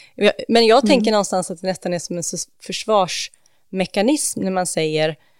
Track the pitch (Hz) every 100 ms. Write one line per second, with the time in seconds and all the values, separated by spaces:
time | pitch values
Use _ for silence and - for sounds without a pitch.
0 | - - 202 - - 226 226 233 233 269
1 | 214 214 196 185 180 175 185 180 180 175
2 | - 175 - 165 - _ - - - 214
3 | 180 - - _ _ _ _ 190 180 208
4 | 220 302 - - 190 185 180 - 156 156
5 | 156 156 _ _